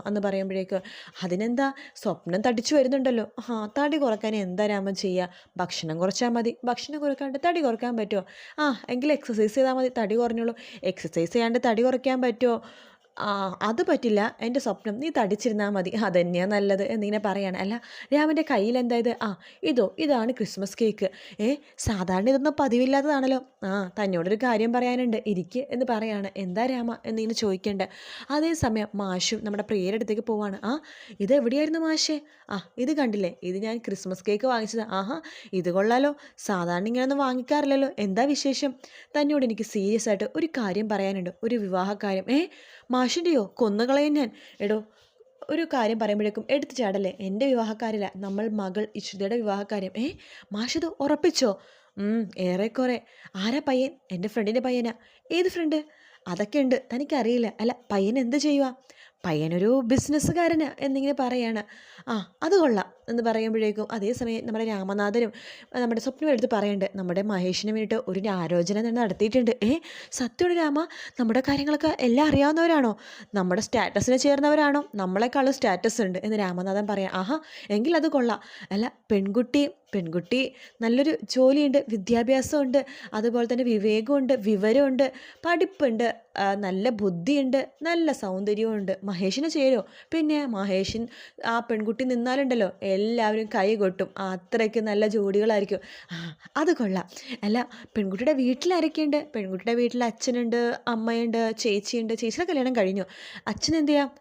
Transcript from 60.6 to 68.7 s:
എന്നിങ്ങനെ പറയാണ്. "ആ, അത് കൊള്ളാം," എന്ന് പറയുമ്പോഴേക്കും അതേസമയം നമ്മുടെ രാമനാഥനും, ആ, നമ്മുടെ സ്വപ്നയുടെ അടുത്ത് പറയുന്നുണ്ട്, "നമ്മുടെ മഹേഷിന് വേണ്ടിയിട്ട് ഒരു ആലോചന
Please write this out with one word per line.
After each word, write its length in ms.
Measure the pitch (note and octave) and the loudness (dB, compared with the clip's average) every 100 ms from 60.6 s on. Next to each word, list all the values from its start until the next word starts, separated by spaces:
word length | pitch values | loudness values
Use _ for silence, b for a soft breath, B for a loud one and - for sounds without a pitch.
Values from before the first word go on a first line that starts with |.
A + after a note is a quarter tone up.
| D4 - | 0 -2
എന്നിങ്ങനെ 340 | C#4 C4+ C#4 C#4 | -4 0 0 0
പറയാണ്. 480 | B3+ B3 A#3 A3 G#3 B B B - | 0 0 -2 -4 -6 B B B -6
"ആ, 60 | A3+ F3 - | -6 -6 -6
അത് 120 | D#4+ F#4+ | 2 4
കൊള്ളാം," 340 | D4+ G#3 - - - | 6 4 0 -8 -6
എന്ന് 140 | A#3 | -2
പറയുമ്പോഴേക്കും 640 | A3+ A3 A3 A3 G#3+ G3+ G#3 | 0 0 0 0 0 0 -4
അതേസമയം 500 | A3+ G3+ B3 A#3 A3+ A#3+ | -4 -2 -2 -4 -4 -4
നമ്മുടെ 200 | A3 A3+ | -4 -2
രാമനാഥനും, 640 | G3+ F#3+ G3+ G3+ A3+ A3+ B B B B | -4 -4 -2 0 2 0 B B B B
ആ, 140 | - | -2
നമ്മുടെ 220 | A#3+ A#3 | 0 0
സ്വപ്നയുടെ 320 | C4+ C4 D#4 | -4 -2 2
അടുത്ത് 180 | C4 B3 | 2 2
പറയുന്നുണ്ട്, 460 | A3 G3+ G3+ F#3+ G3 | 0 0 0 -2 -4
"നമ്മുടെ 260 | F3+ F3 | -2 -2
മഹേഷിന് 500 | G#3 G3 F3+ F3+ G#3 | 0 0 0 -2 -2
വേണ്ടിയിട്ട് 260 | A3 G#3+ A3+ - | -2 -2 -2 -2
ഒരു 140 | F#3 G#3 | -4 -2
ആലോചന 440 | F#3+ D#3+ F3 F3 | -2 0 0 2